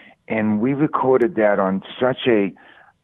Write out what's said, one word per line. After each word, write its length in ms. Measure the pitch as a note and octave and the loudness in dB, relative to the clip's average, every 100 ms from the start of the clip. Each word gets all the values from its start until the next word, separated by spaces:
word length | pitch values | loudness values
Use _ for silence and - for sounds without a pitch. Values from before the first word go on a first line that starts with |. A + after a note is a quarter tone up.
| - _ - | -20 _ -8
and 340 | A2 G#2+ G#2+ | -4 -2 0
we 140 | B2 | 0
recorded 640 | C#3 D3 - C3 C3 A2+ G#2+ | 0 -2 0 2 2 2 2
that 240 | G#2+ G2+ | 2 2
on 220 | F#2+ F#2+ - - | 0 -2 -6 -4
such 260 | B2+ C3 C3 | -2 -2 0
a, 260 | G#2+ G2 - - - _ _ | 2 0 -6 -20 -20 _ _